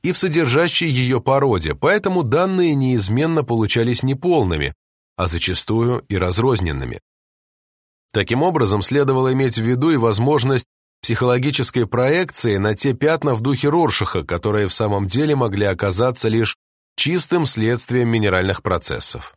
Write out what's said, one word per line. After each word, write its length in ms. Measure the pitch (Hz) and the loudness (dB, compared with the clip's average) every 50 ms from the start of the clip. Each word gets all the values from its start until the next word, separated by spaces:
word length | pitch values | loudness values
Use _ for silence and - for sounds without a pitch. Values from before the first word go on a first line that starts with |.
и 100 | - 180 | -2 -2
в 60 | 175 - | 0 0
содержащей 680 | - 190 147 170 160 123 120 147 175 170 - - 170 160 | 0 0 2 0 2 2 2 2 2 2 0 0 0 0
ее 320 | 135 123 127 120 131 117 | 0 0 2 2 0 0
породе, 540 | - 135 135 139 139 135 107 90 78 78 69 | 2 2 2 2 4 2 2 0 0 -4 -4
поэтому 480 | - - 151 196 214 - 277 185 180 | 0 2 2 2 2 0 0 0 0
данные 520 | 156 110 123 165 185 196 190 185 175 165 151 | 0 2 2 2 2 2 2 0 2 2 2
неизменно 680 | 139 131 127 127 117 95 95 110 127 151 165 165 156 | 2 2 2 2 0 0 0 0 0 0 0 0 -2
получались 640 | 139 120 120 113 110 101 - 120 117 123 120 - - | 0 0 0 0 0 0 0 0 0 0 0 0 0
неполными, 680 | 131 139 139 - 180 175 151 107 90 85 76 71 69 - _ _ _ _ _ _ _ _ | -2 -2 -2 0 2 2 2 2 2 0 -2 -2 -4 -6 _ _ _ _ _ _ _ _
а 100 | - 90 | -4 -2
зачастую 800 | 85 82 82 - 92 90 - - - 107 113 117 120 123 - - _ | -2 -2 -2 -4 -2 -4 -4 -2 -2 0 0 0 0 -2 -4 -4 _
и 80 | 101 | -2
разрозненными. 840 | 92 92 90 87 95 120 135 123 104 95 82 73 65 65 60 58 - _ _ _ _ _ _ _ _ _ _ _ _ _ _ _ _ _ _ _ _ _ _ | -2 0 0 0 0 2 2 0 0 -2 -4 -4 -4 -6 -8 -10 -12 _ _ _ _ _ _ _ _ _ _ _ _ _ _ _ _ _ _ _ _ _ _
Таким 300 | - 107 95 - 113 131 | -2 -2 0 0 0 0
образом, 400 | 156 185 170 156 123 98 101 104 | 2 0 2 2 0 2 0 0
следовало 500 | 92 - 131 143 143 131 135 131 131 131 | 0 0 0 0 2 2 0 0 0 0
иметь 260 | 127 131 135 123 107 113 | 0 0 0 0 0 -2
в 40 | |
виду 280 | 110 117 127 127 143 165 | 0 0 0 0 2 2
и 60 | 160 | 2
возможность 680 | 127 113 117 104 104 120 135 156 139 117 131 135 123 - _ _ _ _ _ _ _ | 2 2 2 2 2 2 2 2 2 2 2 0 0 -2 _ _ _ _ _ _ _
психологической 840 | - - - - 123 123 123 123 127 147 143 - 123 - - 127 117 101 | -4 -2 0 0 2 2 2 2 0 -2 -2 -2 -2 0 0 -2 -2 0
проекции 680 | - 117 127 135 156 175 185 - - - - 117 101 | 0 0 2 2 2 0 -2 -2 -4 -2 0 0 0
на 200 | 95 101 107 107 | 2 0 0 -2
те 160 | - - 139 | 0 -2 -2
пятна 420 | 123 123 143 151 160 165 - 147 123 | -2 0 0 0 0 0 0 -2 -2
в 60 | 110 | 0
духе 280 | 117 135 135 123 - 143 | 0 -2 -2 0 0 0
Роршаха, 540 | 147 175 165 120 - - 92 - - 90 | 2 2 0 0 0 -2 -2 -2 -2 -4
которые 460 | 76 - 85 82 - 107 104 104 104 92 | -4 -4 -6 -2 -2 -2 0 0 -2 -2
в 60 | - | -2
самом 320 | - 113 104 101 98 98 | -2 -2 -2 -2 -2 -2
деле 280 | 92 92 127 156 - 147 | -2 -2 0 0 0 0
могли 300 | 135 123 107 98 101 104 | 0 0 -2 0 0 0
оказаться 640 | 98 95 82 104 98 87 95 123 127 120 - - 113 | 0 0 0 -2 -2 0 0 0 0 0 -2 -2 0
лишь 280 | 107 113 113 104 - _ _ _ _ _ _ _ _ | 0 0 0 -2 -4 _ _ _ _ _ _ _ _
чистым 520 | - - 143 170 180 - - 196 175 156 | -4 -2 0 0 0 0 0 0 0 2
следствием 640 | 127 - 113 110 113 120 117 - - 120 123 120 117 | 0 0 0 0 0 0 -2 -2 -2 0 0 2 2
минеральных 540 | 113 110 104 101 92 92 92 98 95 - | 2 2 2 2 2 2 2 0 -2 -2
процессов. 720 | _ - 92 82 - - 67 - - - - - - - _ | _ -2 -2 -2 -2 -4 -4 -4 -4 -6 -6 -8 -12 -16 _